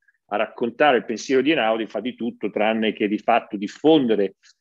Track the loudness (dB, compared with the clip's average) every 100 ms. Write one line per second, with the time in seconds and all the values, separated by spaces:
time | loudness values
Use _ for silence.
0 | _ _ _ -4 -4 -4 -6 2 2 2
1 | 0 -8 0 0 2 0 0 -2 -4 -8
2 | -8 -8 -8 -6 -6 -2 0 0 -2 -2
3 | -2 -2 0 0 0 -8 -10 -2 4 4
4 | 4 0 -2 -6 _ _